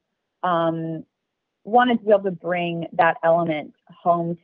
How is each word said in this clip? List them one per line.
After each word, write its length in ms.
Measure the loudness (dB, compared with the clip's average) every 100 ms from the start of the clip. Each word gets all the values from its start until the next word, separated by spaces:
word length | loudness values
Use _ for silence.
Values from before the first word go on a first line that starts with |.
| _ _ _ _
um, 600 | -2 0 0 -2 -6 -8 -12 _ _ _ _ _
wanted 340 | 0 2 2 0
to 60 |
be 60 | 2
able 120 | 2
to 80 | 2
bring 560 | -6 -6 -4 -4 -6 -4
that 240 | 0 2 2
element 500 | 2 2 0 -4 -8 _ _
home 480 | _ 0 0 -2 -6